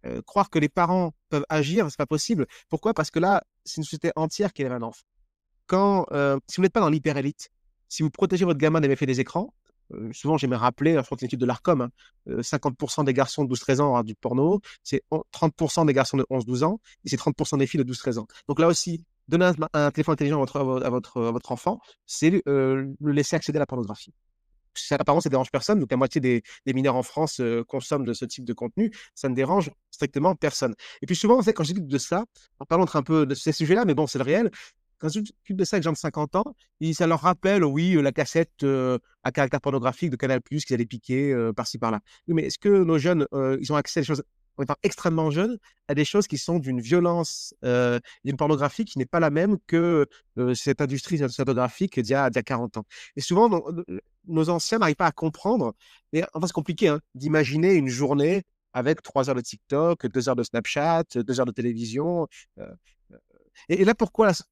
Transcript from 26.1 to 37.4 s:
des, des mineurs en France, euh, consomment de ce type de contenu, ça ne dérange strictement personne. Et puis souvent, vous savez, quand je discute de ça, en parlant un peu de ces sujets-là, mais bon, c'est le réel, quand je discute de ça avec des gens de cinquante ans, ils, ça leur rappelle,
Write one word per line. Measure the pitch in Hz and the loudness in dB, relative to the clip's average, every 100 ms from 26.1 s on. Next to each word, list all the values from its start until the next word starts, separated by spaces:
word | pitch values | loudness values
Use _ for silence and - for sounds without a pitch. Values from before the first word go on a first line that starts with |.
| 156 | 0
des, | 127 120 - - - | 0 0 -2 -10 -4
des | |
mineurs | 131 135 127 | 0 0 0
en | |
France, | 123 - 156 - | -4 -4 -4 -2
euh, | 120 117 117 | -2 -2 -4
consomment | 135 - 147 120 | -8 -4 -4 -2
de | |
ce | 113 | -6
type | 120 - 120 | -8 -10 -10
de | |
contenu, | 113 120 147 220 - - - | -8 -6 -2 -2 -2 -20 -6
ça | 139 | -4
ne | 127 | 0
dérange | 135 196 151 - _ | 0 0 -2 -8 _
strictement | - 143 139 170 180 | -6 -4 0 0 2
personne. | 151 - 127 107 - - | -2 0 -4 -4 -16 -14
Et | - | -4
puis | 180 | 0
souvent, | 208 240 | 4 4
vous | |
savez, | 208 | 4
quand | 220 | 0
je | 151 | -2
discute | 185 147 | -2 -2
de | 135 | -4
ça, | - 113 117 _ _ _ | -2 -4 -4 _ _ _
en | 135 | 0
parlant | 170 180 | 2 2
un | 156 | 2
peu | 135 156 143 | 2 2 2
de | 139 | 0
ces | - | -2
sujets-là, | 156 156 196 | -2 2 4
mais | 226 135 | 4 2
bon, | 135 | 0
c'est | 135 | -2
le | 127 | 0
réel, | 175 233 - - _ _ _ | 2 0 -4 -20 _ _ _
quand | 156 | -6
je | 202 | -4
discute | 214 _ _ 190 | -8 _ _ -2
de | |
ça | 180 202 | 0 0
avec | |
des | 160 | 0
gens | |
de | 151 | -2
cinquante | 156 156 151 185 | -4 -4 -2 -2
ans, | 247 - _ _ | -2 -8 _ _
ils, | 160 156 | -4 0
ça | 170 | 0
leur | 165 | 2
rappelle, | 160 180 | 0 0